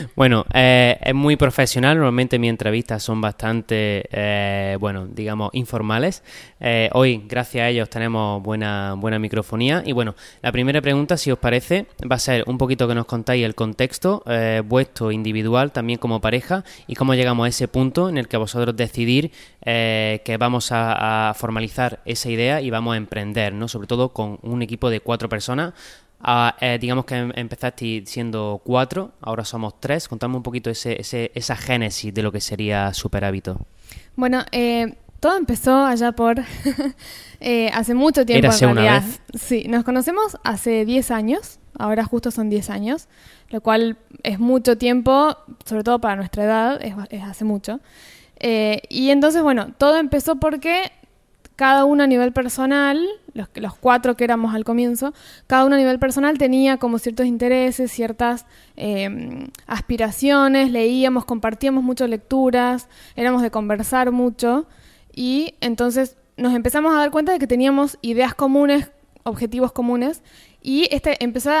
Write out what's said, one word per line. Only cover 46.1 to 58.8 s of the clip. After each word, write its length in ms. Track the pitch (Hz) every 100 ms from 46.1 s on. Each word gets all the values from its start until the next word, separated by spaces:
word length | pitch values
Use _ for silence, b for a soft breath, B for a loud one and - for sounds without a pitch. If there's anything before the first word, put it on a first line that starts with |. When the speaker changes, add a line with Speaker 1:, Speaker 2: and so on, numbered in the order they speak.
| 196
Speaker 2:
nuestra 280 | 185 208
edad, 360 | 208 220 233 277
es 120 | 220 202
ba-, 120 | 196
es 140 | 208
hace 220 | 202 - 214
mucho. 340 | 208 202 254 B B B B B B
Eh, 400 | 233 220 214 214 -
y 200 | - 269
entonces, 320 | 285 294 330
bueno, 320 | 302 247 196 -
todo 200 | 285 320
empezó 380 | 294 294 311 285
porque 540 | 311 294 320 349 370 _ _ _ _ _ - -
cada 280 | 269 269
uno 200 | 277 294
a 40 | 277
nivel 240 | 247 247
personal, 760 | 254 247 - 262 285 277 294 359 427 -
los, 160 | 233 190 -
los 200 | 208 -
cuatro 400 | 254 247 247 240
que 80 |
éramos 320 | 240 233 226 220
al 80 |
comienzo, 500 | 220 233 240 240 269 B B B -
cada 180 | 262 269
uno 100 | 277
a 20 |
nivel 220 | 262 254
personal 380 | 262 269 285 294
tenía 400 | 269 262 269 262
como 220 | 240 233
ciertos 260 | 240 226 254
intereses, 640 | 233 240 254 254 247 254
ciertas, 540 | - 226 220 240 240 - b b
eh, 680 | -